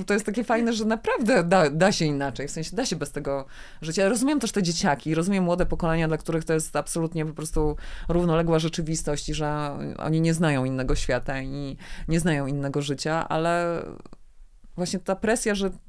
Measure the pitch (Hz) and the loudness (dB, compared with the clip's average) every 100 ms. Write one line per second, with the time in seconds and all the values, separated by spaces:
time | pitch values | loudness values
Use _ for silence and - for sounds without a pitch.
0 | 185 202 202 214 240 233 233 226 214 226 | 0 0 0 -2 0 2 2 0 0 0
1 | - 480 220 247 170 190 151 151 190 - | 0 0 4 4 6 6 4 4 4 4
2 | 160 143 139 127 135 - 160 185 262 160 | 2 0 -2 -4 -6 -6 -6 -4 -2 -2
3 | 147 - 147 139 135 - - - 156 165 | -4 -4 -4 -4 -6 -14 -16 -10 -4 2
4 | 196 233 262 302 220 - 175 170 190 143 | 2 4 2 2 0 0 0 2 2 2
5 | 151 160 175 196 180 180 175 165 170 160 | 0 0 2 2 2 2 2 2 2 2
6 | 160 156 - 165 156 160 156 147 147 170 | 2 0 0 -2 0 0 0 -2 -2 -2
7 | 165 165 156 151 156 - 151 151 - - | -2 -2 -4 -6 -2 0 2 0 -6 -8
8 | - 170 175 160 165 160 160 170 156 160 | 0 2 4 4 4 2 2 -2 -2 -2
9 | 160 147 - 151 151 147 147 143 143 - | -2 -2 -2 -2 -2 -2 -4 -6 -8 -4
10 | - 160 165 165 165 139 131 131 127 - | 0 2 2 4 2 2 0 0 2 2
11 | - 123 123 135 135 139 139 139 - - | 2 0 0 -4 -6 -6 -8 -10 -12 -8
12 | - 160 165 151 135 143 139 143 143 139 | 0 2 2 2 0 -2 -2 -2 -2 -2
13 | 156 160 - 160 165 170 170 170 - 69 | -2 -2 0 0 2 2 0 -2 -6 -12
14 | - - - - - - - - 175 190 | -16 -18 -20 -20 -20 -20 -14 -6 -4 -2
15 | - 190 214 240 226 202 190 185 | -2 0 2 2 0 0 -2 -4